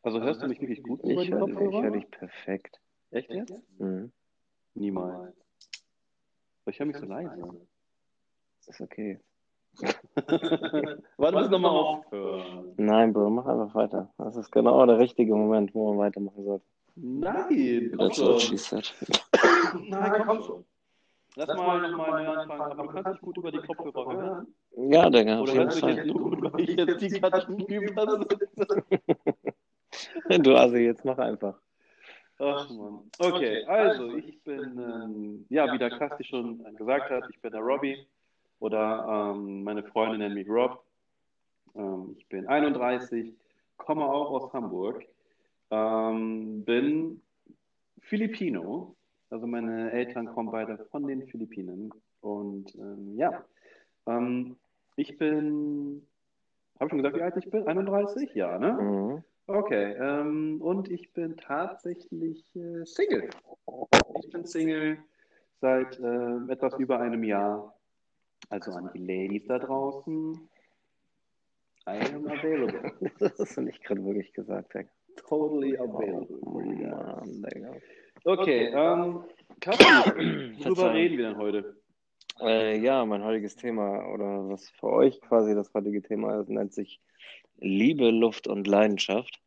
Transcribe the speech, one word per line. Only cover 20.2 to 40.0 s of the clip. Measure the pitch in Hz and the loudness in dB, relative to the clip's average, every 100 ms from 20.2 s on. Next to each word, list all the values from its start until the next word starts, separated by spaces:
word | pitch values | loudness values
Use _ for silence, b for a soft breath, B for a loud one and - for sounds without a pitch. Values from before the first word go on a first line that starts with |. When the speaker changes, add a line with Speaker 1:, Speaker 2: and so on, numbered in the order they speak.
| 214 | 4
Speaker 1:
komm | 226 | 0
schon. | - 92 - _ _ _ _ _ _ - | -2 -12 -14 _ _ _ _ _ _ -8
Lass | 151 180 | -4 0
mal | 180 175 170 | 2 2 0
nochmal | 170 160 160 | -2 0 0
neu | 156 | 0
anfangen, | 156 156 147 147 143 | -4 -4 -6 -6 -6
aber | |
du | 147 | -8
kannst | 147 180 | -6 -6
dich | 190 | -6
gut | 180 175 | -8 -8
über | 170 | -6
die | 151 | -6
Kopfhörer | - 165 160 135 127 | -6 -8 -6 -6 -6
hören. | 185 185 180 - _ _ - | -4 -4 -6 -10 _ _ -4
Speaker 2:
Ja, | 131 156 - | 6 8 10
Digga, | 123 107 110 | 8 6 4
auf | |
Speaker 1:
Oder | 131 | 4
Speaker 2:
jeden | 131 | 4
Speaker 1:
hörst | 127 - | 4 4
du | 139 | 2
mich | 123 | 2
Speaker 2:
Fall. | 151 | 0
Speaker 1:
jetzt | |
nur | - - | 0 0
gut, | 175 139 | -2 -2
weil | - | 0
ich | 180 180 | 0 2
jetzt | 170 175 | 2 2
die | 202 196 | -2 2
Katzen | 185 185 185 202 | 2 2 0 -6
drüber | 196 208 202 202 214 208 202 | -4 -2 -2 0 0 0 0
sitze? | 202 - - 202 403 - | -2 -2 -2 0 0 0
Speaker 2:
<laughs> | - - 160 - - - - _ _ _ B B B 330 180 | -2 0 0 0 -2 -6 -10 _ _ _ B B B 2 6
Du | 135 127 | 10 10
Assi, | 127 120 | 10 8
jetzt | 120 113 | 4 2
mach | 135 131 | -2 -2
einfach. | 120 107 101 - _ _ b b b b b _ | -2 -2 -6 -8 _ _ b b b b b _
Speaker 1:
Ach, | 143 143 143 | -2 -2 -6
Mann. | 117 104 104 - - | -12 -12 -14 -18 -2
Okay, | 175 180 127 110 123 | 0 2 0 0 2
also, | 208 220 214 120 - | 4 4 2 -2 -8
ich | - - | -10 -16
bin, | - 139 127 123 | -10 -10 -8 -10
ähm, | 120 117 110 107 104 104 - | -10 -8 -10 -10 -10 -12 -2
ja, | 139 143 | 2 2
wie | 131 | 2
der | 120 | -2
Kasti | 117 143 147 | -2 -6 -6
schon | 131 127 117 117 113 107 | -8 -6 -6 -8 -14 -8
gesagt | 110 139 139 | 0 0 0
hat, | 127 123 | -4 -6
ich | - | -14
bin | 113 | -10
der | 110 | -6
Robbie. | 113 139 139 135 139 _ _ _ _ _ | -2 0 -2 -6 -14 _ _ _ _ _
Oder, | 110 107 107 110 110 107 104 101 | -2 0 0 -2 -2 -2 -2 -4
ähm, | 101 98 | -8 -8
meine | 98 107 | -6 -8
Freunde | 104 113 | -4 0